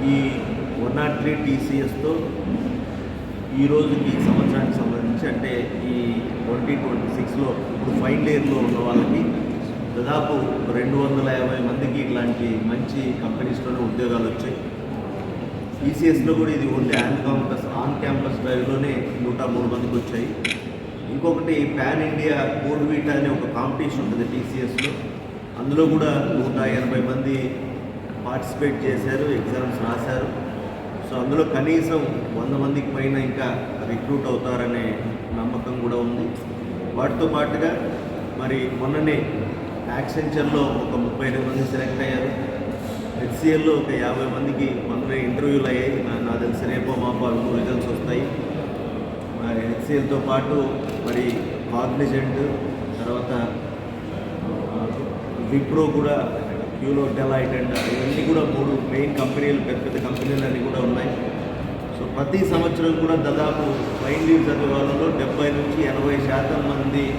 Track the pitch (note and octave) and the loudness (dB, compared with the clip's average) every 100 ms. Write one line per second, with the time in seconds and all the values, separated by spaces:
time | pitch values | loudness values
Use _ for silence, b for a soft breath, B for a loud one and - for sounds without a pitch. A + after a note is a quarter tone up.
0 | C3+ C#3 C3+ C3+ - C#3 B2+ C3 A#2 C#3 | 4 4 2 -2 -4 -4 -4 -4 -2 0
1 | D3+ D3 D3 D3 D3 C3+ - C#3 C3+ - | 0 0 0 0 2 0 2 0 0 -2
2 | D3+ D#3+ - - - - - - - - | 0 0 -2 -4 -2 -2 -2 -4 -4 -6
3 | - - - - - C3 C#3+ D3+ D3+ C#3+ | -6 -6 -8 -8 -4 2 4 6 4 2
4 | - - - - - - - - A#2 A#2 | 2 2 4 6 6 4 2 0 0 0
5 | A#2 A#2 D3 A#2+ C3 B2 A#2+ A#2+ B2 B2 | 0 0 0 -2 0 -2 -2 -4 -2 0
6 | A#2+ A#2 A2+ A2+ A#2 A#2+ B2 C#3 C3 A#2+ | 0 0 -2 -4 -2 0 2 0 0 0
7 | A#2 C3 - - C3+ A#2 - - - A2+ | 0 -2 -2 0 0 0 -2 -2 0 2
8 | B2 C#3+ D3+ D3 C#3 C3 A#2+ A#2+ A#2+ - | 2 2 4 4 4 4 4 2 4 4
9 | - E2 - - - - - - - A#2+ | 4 4 2 0 -2 -4 -4 -4 -4 -2
10 | B2 D3+ D3 C#3+ A#2+ A#2+ A2 A#2+ B2+ C#3 | 0 2 2 0 0 0 0 0 2 2
11 | C#3 C3+ C3+ B2+ B2+ B2+ A#2+ B2 C#3 A#2+ | 4 2 2 2 0 0 0 0 0 0
12 | B2 A#2+ A#2+ A2+ A#2 A2 A2 A#2+ A#2+ C#3 | 0 0 0 0 0 0 0 0 -2 0
13 | B2+ A2+ A2+ A2 B2+ A#2+ B2 B2 A2+ G#2+ | -2 -2 -2 -2 -2 -2 -2 -2 0 0
14 | B2 A#2 A2 G#2 G#2 F#2 F2 - - - | 0 2 0 -2 -4 -4 -6 -8 -8 -6
15 | - - - - - - - - C#3+ - | -6 -6 -6 -6 -6 -6 -8 -2 -2 4
16 | E3 C#3 B2+ D#3+ D#3+ C#3 C3+ C3 B2 A#2+ | 6 6 4 4 2 2 0 2 2 2
17 | A#2 C#3 C3 C#3 - - - - B2+ C#3+ | 2 0 2 0 0 -2 -4 -2 -2 -2
18 | C#3+ C3+ C3 B2 B2 B2+ B2 C3+ C#3+ B2 | 0 0 0 -2 0 0 2 0 0 0
19 | - - B2 B2 B2+ A#2+ A#2+ A#2 A#2+ A#2+ | -2 -2 -2 0 0 2 0 0 0 0
20 | - A#2 A#2 A2+ - - - - - - | 0 -2 -2 -2 -4 -4 -6 -8 -10 -8
21 | - C3+ E3 - - D3+ C#3 C#3+ C3 D#3 | -6 0 2 2 2 2 2 0 0 2
22 | D#3 D3 D3+ C#3+ C3 B2+ C#3 D3+ D3 D3 | 0 0 2 2 0 -2 -2 0 0 0
23 | D3 C#3 C#3+ C3+ - - C3+ C#3 D3 B2+ | 0 0 0 0 -2 -2 -2 -2 -2 -2
24 | G3+ A#2+ A2+ B2 A#2 C3 B2 B2 C3+ A2 | -2 0 -2 -2 -4 -4 -4 -2 -4 -4
25 | - - - - - - C3 D3 D#3+ D#3 | -6 -8 -10 -12 -10 -6 0 4 4 4
26 | D3+ C#3 - B2+ B2+ B2 B2+ A#2+ A#2+ B2+ | 2 2 2 0 0 0 0 0 0 0
27 | B2+ C3+ C3+ C3 B2+ - - - - - | 0 0 0 0 -2 -4 -6 -8 -8 -10
28 | - - B2 C3 - - D3 A#2 C3 B2 | -10 -8 -6 -4 -4 0 0 0 0 0
29 | G#2 C3+ D3 B2 A2 B2+ B2 A#2 A2 A#2+ | 0 0 2 0 0 -2 -2 -2 -2 -2
30 | C3+ B2+ B2+ B2+ B2+ G#2+ G#2+ - - - | -2 -2 -2 -4 -6 -6 -6 -8 -8 -8
31 | - B2+ B2 D3 D#3 C3+ D3 E3 D#3+ D#3+ | -6 -4 0 2 4 4 4 4 4 2
32 | C3+ A#2+ A#2 - C3 C#3 C#3 C#3+ C#3 C#3 | 0 -2 -4 -4 0 0 2 2 0 0
33 | C3+ C3+ B2+ B2 C3 - - - A2+ A#2 | 0 2 0 -2 -2 -2 -4 -6 -4 -4
34 | - C#3+ B2+ A#2+ B2+ A#2+ A#2+ A#2+ A2 G#2 | 0 0 0 0 0 0 0 0 0 -2
35 | A2 - - A#2 A#2 A#2+ A#2+ B2 A#2+ A#2+ | -4 -6 -6 -4 -2 -2 -4 -2 0 0
36 | A#2 A#2+ - - - - - - - A#2+ | 0 0 -2 -4 -8 -8 -6 -6 -4 -2
37 | C3+ - D#3+ D3 D3 - E3 - - - | 0 2 0 2 0 2 0 0 -4 -4
38 | - - - - C3 C3 B2+ A#2+ C3 D3+ | -6 -6 -6 -4 -2 0 -2 -2 0 2
39 | D#3 C#3+ - - - - - - - C3+ | 2 2 0 -2 -4 -4 -6 -6 -4 -4
40 | C3+ D#3 D3+ D3+ C3 C#3+ C#3 B2+ A#2+ B2+ | -2 -2 0 0 2 2 2 0 0 0
41 | A#2+ - C3 B2+ C3 C#3 C3+ C3 C3 C3 | 0 0 -2 0 0 0 0 0 -2 -2
42 | C3 B2+ B2+ C3 - - - - - - | 0 0 0 -2 -4 -4 -4 -4 -6 -6
43 | - G#2+ F#3 A#2+ D#3 D#3 D#3 D3 C#3 C3 | -6 -4 -4 2 4 4 4 4 2 0
44 | A#2+ B2+ C3 B2+ C#3+ C3+ C#3 B2 - A#2 | 0 0 -2 -2 -2 0 0 0 -2 -2
45 | C3 C3+ B2 B2+ C#3+ C#3+ C3 B2+ B2+ - | -2 0 0 0 2 4 2 2 2 0
46 | B2 A#2 A#2+ A#2 A#2+ A#2 B2 B2 B2+ B2 | -2 -2 -2 0 0 0 0 0 0 0
47 | B2 A#2 B2 A#2 B2 A#2+ A#2 A#2+ A#2 A2+ | 0 0 0 2 2 0 2 0 0 -2
48 | - B2 C3+ - - - - - - - | 0 0 0 -2 -4 -4 -4 -4 -4 -4
49 | - - - - A2+ A2+ A2+ A#2 - C#3+ | -6 -6 -6 -4 -2 -2 -2 -2 2 2
50 | C3+ C#3 C3+ C3+ C3+ C#3+ C3 - - - | 2 0 2 0 2 2 2 -2 -4 -4
51 | A#2+ A#2+ B2 A2 - - - A#2 C3 B2+ | -2 0 0 0 -2 -4 -4 -2 0 2
52 | C#3 C3+ C3+ C3 C#3+ - - - F2+ G2 | 2 2 0 0 0 0 -4 -4 -4 -4
53 | A2+ B2 B2 B2+ A2+ - - - - - | -2 -2 -2 -2 -2 -2 -6 -8 -8 -8
54 | - - - - D#2+ - - A2 A2 - | -6 -6 -6 -4 -4 -4 -4 -2 -2 -4
55 | - - - - A2+ C#3 C3+ D#3+ D3+ C3+ | -4 -6 -6 -4 0 0 2 2 4 4
56 | D3 C#3+ A#2 A#2 - - - - C3+ C#3 | 2 2 0 -4 -4 -4 -6 -4 0 2
57 | C3+ C3+ C3+ C3+ B2 B2+ B2 B2 - B2 | 2 0 2 2 2 0 0 0 0 0
58 | C3 D3 D#3 D#3+ C#3 C3+ C#3 C3+ C3+ C3 | 0 0 4 4 4 2 2 0 0 0
59 | C#3+ C#3+ C3 D3 C#3+ C#3 - B2 - B2+ | 0 0 0 2 2 2 0 -2 -2 -2
60 | B2+ B2+ C#3 C#3 C3 B2 A#2+ B2+ A#2+ - | -2 -2 0 0 0 0 0 0 2 2
61 | - - - - - - - - - - | 0 -2 -2 -4 -4 -4 -4 -6 -6 -6
62 | - C3 C#3 F#3+ F#3 E3 E3+ E3 E3 D#3 | -4 -2 0 2 4 4 2 2 2 4
63 | D#3+ D#3+ C#3+ C#3+ D3 C#3+ D3 C3+ - - | 4 4 2 2 2 2 0 0 -2 -2
64 | - D3+ D#3+ D#3+ D3+ C#3 C#3+ C#3 C#3 D3 | 0 2 6 6 6 4 2 2 2 2
65 | D#3+ C#3+ C3+ B2 D3 C#3+ D3 D3 C#3 C3 | 2 2 0 2 2 2 0 2 2 2
66 | C#3 C#3 C#3 C3+ C#3 D3 C#3+ C#3 C#3 C#3 | 2 2 2 2 2 2 0 0 2 2
67 | C3+ | 2